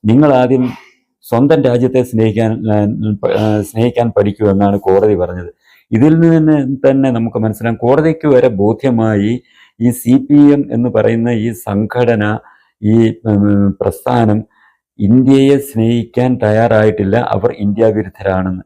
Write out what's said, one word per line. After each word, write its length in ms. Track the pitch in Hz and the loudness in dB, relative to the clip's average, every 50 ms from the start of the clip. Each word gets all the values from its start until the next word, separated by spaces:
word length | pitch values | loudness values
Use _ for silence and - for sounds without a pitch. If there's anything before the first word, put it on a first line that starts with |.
| - | 0
"നിങ്ങൾ 280 | 107 117 135 151 147 135 | 2 2 4 4 4 4
ആദ്യം 360 | 127 127 123 135 127 127 123 123 - - _ _ _ _ _ _ _ | 2 2 2 0 0 -2 -4 -6 -12 -20 _ _ _ _ _ _ _
സ്വന്തം 400 | _ - 120 113 135 143 - 123 | _ -4 -2 0 2 2 2 2
രാജ്യത്തെ 420 | - 127 120 120 127 127 131 127 120 | 2 0 0 0 0 0 0 -2 -2
സ്നേഹിക്കാൻ, 680 | - - 110 110 113 104 110 113 110 110 - 98 110 | -2 -2 0 0 0 0 -2 -2 -2 -4 -4 -4 -2
ആ, 100 | 104 104 104 104 117 - 110 107 104 101 - - 98 | 0 0 0 -2 -4 -4 -4 -4 -4 -4 -4 -4 -2
ആ, 240 | - 110 107 107 107 | 0 0 0 -2 -2
സ്നേഹിക്കാൻ 480 | 98 - - 113 117 123 120 120 117 117 | -4 -6 -4 -2 -2 -2 0 -2 -4 -2
പഠിക്കൂ" 400 | - 104 101 104 98 - 107 104 | 0 -2 -2 -2 -2 -2 0 0
എന്നാണ് 300 | 98 98 101 101 101 101 | 2 2 2 0 0 0
കോടതി 360 | - 95 95 98 104 107 104 | 0 2 2 2 2 2 0
പറഞ്ഞത്. 380 | 90 90 87 90 90 87 85 - _ _ _ _ _ _ _ | 0 -2 -6 -6 -12 -14 -14 -18 _ _ _ _ _ _ _
ഇതിൽ 280 | 113 110 131 156 160 160 | 0 2 2 4 4 4
നിന്ന് 580 | 165 165 165 160 156 156 156 147 135 127 139 131 - 135 | 4 4 4 2 2 2 0 0 -2 -4 -6 0 0 0
തന്നെ 220 | 135 139 135 135 | 2 2 0 0
നമുക്ക് 260 | 120 113 113 113 - | -2 -2 -4 -4 -4
മനസ്സിലാകും, 400 | 117 110 110 107 - 113 117 113 | -4 -4 -4 -4 -4 -4 -6 -4
കോടതിക്ക് 500 | 110 117 120 135 156 156 165 160 160 - | -2 0 0 0 2 0 -2 -2 -2 0
വരെ 200 | 151 135 127 120 | 2 2 4 4
ബോധ്യമായി 960 | 131 107 95 101 104 110 - - 135 120 113 113 110 107 101 101 107 120 127 _ _ _ _ - _ _ _ | 2 0 0 -2 -2 -2 -2 -2 -2 0 0 0 0 0 0 0 -2 -4 -6 _ _ _ _ -20 _ _ _
ഈ 100 | 113 123 | -2 -2
സി 360 | 117 - - 117 127 139 131 - | -2 -2 0 0 0 0 2 2
പി 60 | 147 | 4
എം 380 | 147 147 143 143 143 143 - 117 | 6 6 6 4 2 0 -4 -4
എന്ന് 160 | 117 120 123 | -2 -2 -2
പറയുന്ന 400 | - 110 107 113 117 113 117 120 | 0 0 0 0 0 0 -2 -2
ഈ 220 | 120 110 107 117 | -2 -2 -4 -6
സംഘടന, 880 | 113 - - 110 101 101 110 107 - 123 123 120 117 107 104 104 107 110 _ _ _ _ _ _ _ _ 107 | -8 -8 -8 -4 -2 -2 -2 -2 -2 -2 0 0 0 0 0 -2 -2 -4 _ _ _ _ _ _ _ _ -2
ഈ, 260 | 107 110 113 113 110 | 2 2 4 2 2
ഉം, 680 | 113 - - 110 104 101 101 104 101 101 101 98 95 _ | 0 -4 -4 -2 0 2 2 2 2 2 0 0 -2 _
പ്രസ്ഥാനം 600 | 95 98 - - - 127 123 123 117 107 104 110 107 _ _ _ _ _ _ _ _ _ _ - | -4 -4 -4 -4 -4 -2 0 0 2 0 0 -2 -4 _ _ _ _ _ _ _ _ _ _ -4
ഇന്ത്യയെ 580 | 107 98 117 127 131 131 135 135 135 139 143 | 0 2 2 2 4 4 4 4 4 2 2
സ്നേഹിക്കാൻ 840 | 135 139 - - 113 110 113 120 120 113 117 - 123 123 127 127 127 110 | 0 -2 -6 -4 -2 -2 0 0 -2 -4 -4 -4 -2 -2 -2 -2 -2 0
തയ്യാറായിട്ടില്ല, 720 | 107 107 110 117 117 113 107 107 110 107 - 98 98 98 | 0 2 2 2 2 2 2 2 2 0 0 -2 -2 0
അവർ 380 | 117 123 - - 95 92 - - | -2 -2 -2 -4 -2 -2 -4 -4
ഇന്ത്യ 280 | - 104 101 101 107 113 | -2 -4 -4 0 0 0
വിരുദ്ധരാണെന്ന്. 760 | 113 104 107 101 95 _ - 98 95 92 92 92 92 92 92 - | 0 0 -2 -6 -8 _ -8 -4 -4 -2 -2 -2 -4 -6 -8 -12